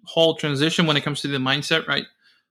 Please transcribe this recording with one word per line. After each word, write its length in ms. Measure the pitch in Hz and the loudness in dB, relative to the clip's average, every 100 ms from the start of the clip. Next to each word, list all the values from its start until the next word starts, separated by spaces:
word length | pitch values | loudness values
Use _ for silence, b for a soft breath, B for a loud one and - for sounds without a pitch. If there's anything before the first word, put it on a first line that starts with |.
| - | -4
whole 300 | 165 165 156 | 2 4 2
transition 500 | 151 139 160 165 160 | 0 0 0 2 2
when 100 | 143 | 2
it 60 | |
comes 200 | 147 143 | -2 -4
to 60 | 139 | -4
the 120 | 139 | -2
mindset, 480 | 131 143 - 165 - | -2 -2 0 -2 -2
right? 180 | 143 - _ _ _ _ | -4 -6 _ _ _ _